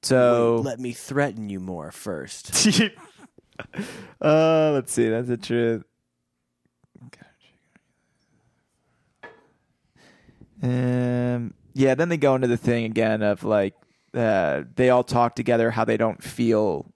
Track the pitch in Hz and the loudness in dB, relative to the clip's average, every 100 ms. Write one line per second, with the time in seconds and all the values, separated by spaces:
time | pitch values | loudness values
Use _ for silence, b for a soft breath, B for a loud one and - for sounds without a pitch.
0 | - 131 123 120 117 117 135 120 127 117 | 2 4 4 4 4 2 -2 -6 -10 -10
1 | - 139 143 110 104 95 92 87 76 - | -6 -4 -4 -4 -10 -8 -8 -10 -10 -12
2 | 107 82 67 - - - 214 175 - - | -8 -8 -10 -14 -6 0 2 2 0 -2
3 | - _ - _ _ _ - B 214 B | -20 _ -20 _ _ _ -14 B -12 B
4 | B B 151 156 160 160 156 143 120 - | B B 2 4 4 4 2 0 -2 0
5 | 117 113 123 120 - 117 117 113 - _ | 0 0 -2 -6 -2 0 0 -2 -6 _
6 | _ _ _ _ _ _ _ _ _ - | _ _ _ _ _ _ _ _ _ -20
7 | 120 - - _ _ _ _ _ _ _ | -20 -20 -20 _ _ _ _ _ _ _
8 | _ _ _ _ _ _ _ _ _ _ | _ _ _ _ _ _ _ _ _ _
9 | _ _ - - _ _ _ _ _ _ | _ _ -20 -20 _ _ _ _ _ _
10 | b b b b - - 127 123 123 123 | b b b b -20 -8 -4 -2 -2 -2
11 | 123 123 123 123 117 - _ 131 135 131 | -2 -2 -2 -4 -6 -12 _ 0 2 2
12 | 170 170 139 131 131 120 - 117 113 113 | 0 2 2 2 2 0 0 0 -2 0
13 | 110 110 107 101 107 104 98 _ _ _ | 0 2 0 0 0 0 0 _ _ _
14 | _ 117 113 98 80 69 64 - 127 123 | _ -2 0 2 0 -2 -6 0 4 4
15 | 123 123 120 - 120 117 117 113 113 110 | 2 0 0 0 0 2 2 0 0 0
16 | 113 98 - - 117 110 107 76 - | -2 -4 -12 -2 0 2 2 -2 -8